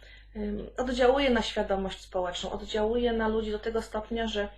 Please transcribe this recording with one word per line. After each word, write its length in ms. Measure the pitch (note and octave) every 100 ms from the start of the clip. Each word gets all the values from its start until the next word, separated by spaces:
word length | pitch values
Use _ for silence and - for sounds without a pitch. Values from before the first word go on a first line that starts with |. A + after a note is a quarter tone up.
| - - - G#3+
Ym, 340 | G#3 G#3 - -
oddziałuje 540 | B3+ B3 B3 C#4 C4+
na 120 | A#3
świadomość 580 | G#3+ G#3+ G3+ G3 F#3+ -
społeczną, 500 | - F#3 F3+ F3+ F#3+
oddziałuje 640 | G#3 G#3 G#3+ G#3+ A#3+ A#3+
na 160 | A3+ A3
ludzi 220 | A3 G#3+
do 80 | G#3
tego 240 | A3+ A3+
stopnia, 440 | A3+ G#3+ - A#3 A3+
że 220 | G#3 G#3